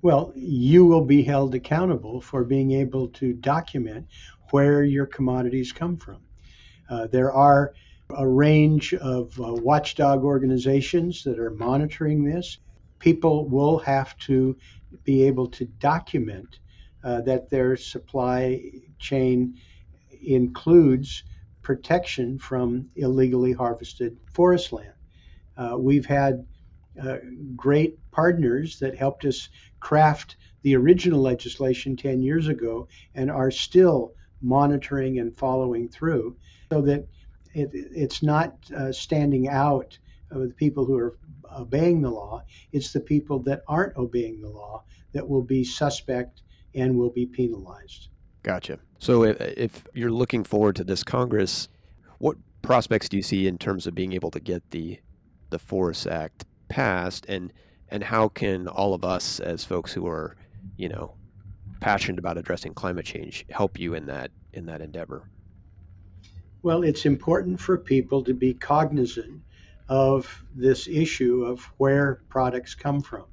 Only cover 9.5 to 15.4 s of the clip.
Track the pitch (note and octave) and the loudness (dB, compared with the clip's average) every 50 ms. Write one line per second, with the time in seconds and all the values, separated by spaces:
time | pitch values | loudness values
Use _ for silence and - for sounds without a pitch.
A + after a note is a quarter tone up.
9.5 | A#2 A#2 A#2 C3 D3 D3 D3 - - - D3 C#3 C#3 C3+ C3 C#3+ C#3+ C3+ C3 C3 | -6 -2 2 2 2 2 2 -2 -2 2 2 4 4 4 2 2 2 2 2 2
10.5 | C3 B2 B2 C3+ C3+ C#3 C3+ - - F3 E3 F3 F3 - - C#3 A#2+ A2 A#2 A2+ | 0 2 2 2 2 2 0 2 0 0 0 0 -4 -6 -6 -6 -4 -4 -4 -6
11.5 | G#2+ A2 A2+ A#2+ C3 C#3 D3+ D3+ D3+ - D#3+ D3+ D3+ D3+ C#3+ C#3+ D#3 F3 F3+ - | -6 -4 -2 0 0 0 0 -2 -4 -4 -2 0 2 2 0 0 -2 -4 -6 -8
12.5 | - - _ - - _ - _ _ _ - E3+ E3 E3 - D#3+ D#3 D3+ D3+ C#3+ | -14 -18 _ -20 -20 _ -20 _ _ _ 4 4 4 4 4 2 2 2 0 0
13.5 | C3 C3+ C#3+ D3 D#3+ D#3+ - - C3+ C3+ C#3 - - - - - C3+ C3 C3 C3 | 0 2 4 4 2 2 0 0 0 0 -2 -4 -10 -16 -4 0 2 2 2 2
14.5 | C3 - - - - - - - - - - - C3+ C3+ C3+ C#3 C3 B2+ | -2 -4 -12 -20 -20 -20 -20 -20 -20 -10 -2 2 4 4 4 4 4 0